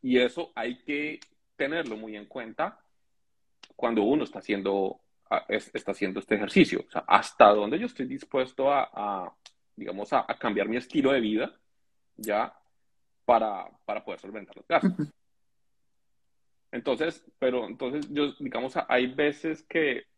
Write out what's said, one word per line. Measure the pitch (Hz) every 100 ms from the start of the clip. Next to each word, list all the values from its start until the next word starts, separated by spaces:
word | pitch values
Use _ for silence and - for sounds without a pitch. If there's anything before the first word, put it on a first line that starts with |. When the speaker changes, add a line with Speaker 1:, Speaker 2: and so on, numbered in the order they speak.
Speaker 1:
Y | 131 127
eso | 123 - 170
hay | - 117 123
que | - 147 151 151 - _ _ -
tenerlo | 139 165 139 107
muy | 110
en | 107 104
cuenta | 131 113 - 175 - _ _ _ _ _ _ _ _ -
cuando | - 120 110
uno | 104 147
está | 123 104
haciendo, | - 101 98 98 95 - _ _ _
a-, | - -
es-, | 107 -
está | 110 -
haciendo | 95 95 98
este | -
ejercicio. | 104 104 - 165 - -
O |
sea, | - -
hasta | 92 - - 104
dónde | 104 104 156
yo | 240
estoy | - 127
dispuesto | 135 - 135 127 - 135
a, | 143 135
a, | - 104 98 87 - - _ _
digamos, | - 98 95 107
a, | 135 -
a | -
cambiar | 120 104 101
mi | 120
estilo | - 151 135
de | 135
vida, | 110 107 135 _ _ _ _ _ _ -
¿ya? | 104 104 120 - _ _ _ _ _ _
Para, | - 117 110 95 - _
para | - 104
poder | - 92
solventar | 95 107 98 -
los | -
gastos. | 165 190
Speaker 2:
Ujú. | 180 147 _ _ _ _ _ _ _ _ _ _ _ _ _ _ _ _
Speaker 1:
Entonces, | 123 127 127 160 165 - _
pero | 131 123 107
entonces | - 123 147 147
yo, | 147 143 -
digamos, | 139 127 127 170
a-, | -
hay | 127 127
veces | 131 147 143 165 156
que | _ 165 151 127 -